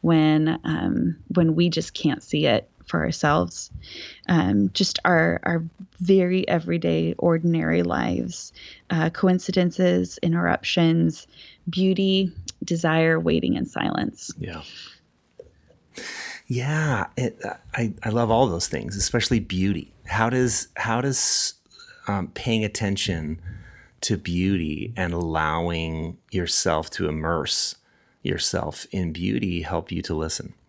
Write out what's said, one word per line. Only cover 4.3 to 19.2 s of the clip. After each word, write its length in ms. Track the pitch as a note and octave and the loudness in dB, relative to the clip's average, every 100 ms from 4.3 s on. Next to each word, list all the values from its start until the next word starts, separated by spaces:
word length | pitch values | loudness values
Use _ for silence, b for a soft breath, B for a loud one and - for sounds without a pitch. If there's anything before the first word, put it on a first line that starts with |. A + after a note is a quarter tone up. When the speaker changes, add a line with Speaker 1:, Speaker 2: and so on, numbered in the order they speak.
| F3 F2+ G2+ F#2+ | 2 4 2 2
Speaker 1:
just 240 | - F#3 - | 0 -2 0
our, 360 | - E3+ E3 E3+ | 2 4 4 0
our 200 | - E3+ E3 _ F#3+ _ | 0 -2 -4 _ -20 _
very 460 | F3+ F#3+ F3+ F#3 - | 4 4 6 0 0
everyday, 680 | E3+ E3+ E3+ E3+ D#3+ E3 | -2 0 -2 0 0 0
ordinary 680 | - F3 E3 E3+ E3 D#3+ E3 | 0 2 2 2 2 2 2
lives, 720 | - D2 A#1 - - - - B B B _ | 2 0 0 -2 -4 -8 -14 B B B _
uh, 200 | E3+ E3 | 0 0
coincidences, 1080 | - F#3+ F3+ - F#3+ F3+ - F3+ F3+ F3+ - | 2 2 2 0 0 0 2 2 2 -2 -2
interruptions, 1040 | E3+ E3+ F3 - - - E3 E3 E3 D#3 - B B B - | 0 2 2 0 0 2 4 4 2 0 -14 B B B -6
beauty, 640 | F3 F#3+ F#3 G3 F#3+ F#3 - - - | 0 2 2 2 2 0 -4 -16 -12
desire, 560 | - E3+ E3 D#3+ D#3+ D#3+ | -4 0 2 4 4 4
waiting, 380 | E3 D#3+ - - | 2 2 2 -2
and 100 | - | -2
silence. 640 | - - - - - - - | -2 -2 -2 -4 -6 -14 -10
Speaker 2:
Yeah. 240 | - - - - - - _ _ _ _ - _ _ _ _ B B B B B _ | -10 -10 -14 -18 -20 -20 _ _ _ _ -20 _ _ _ _ B B B B B _
Yeah. 600 | B2 C3 D3+ D3+ A#2+ - - | -4 -2 0 0 0 -2 -2
It, 240 | B2 - G2 - - | -4 0 -2 -2 -6
I, 200 | - A#2 - | 0 0 0
I 80 | A2 | 0
love 200 | A2 A#2 | 4 6
all 160 | A2+ B2+ | 6 6
those 220 | E2+ - | 2 -2
things, 280 | C#2 D#2 G2 | -4 -6 -4
especially 440 | - B2 | 0 0